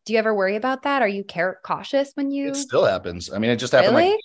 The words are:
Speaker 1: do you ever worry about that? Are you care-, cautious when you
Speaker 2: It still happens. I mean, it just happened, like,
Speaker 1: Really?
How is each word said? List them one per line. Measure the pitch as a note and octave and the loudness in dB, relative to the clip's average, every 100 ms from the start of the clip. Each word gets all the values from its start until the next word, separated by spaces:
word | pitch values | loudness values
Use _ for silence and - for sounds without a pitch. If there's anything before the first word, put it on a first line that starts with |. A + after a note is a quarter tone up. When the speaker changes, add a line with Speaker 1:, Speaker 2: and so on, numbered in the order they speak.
| - | -4
Speaker 1:
do | |
you | A3 | -2
ever | A3 | 0
worry | G#3+ F#3+ G#3 | 0 0 0
about | B3+ C4 | -2 -4
that? | C#4+ C#4 | -2 0
Are | G#3+ | 0
you | G3 | -2
care-, | G3 F3 F3+ - | -6 -4 -4 -4
cautious | - E3+ G3 C#4 C#4 | -8 -8 -2 -2 -2
when | - C#4 | -4 -4
you | C#4 C#4 | -4 -4
Speaker 2:
It | C#4 | -6
still | C#4 D3+ A#2+ | -2 2 2
happens. | F#2+ F#2 F2 - | 2 -4 -10 -8
I | G2+ | -2
mean, | A2+ | 0
it | A#2+ | 0
just | B2 | 2
happened, | C3 G3 B3 | 4 6 4
like, | |
Speaker 1:
Really? | F4+ G#4+ | 4 2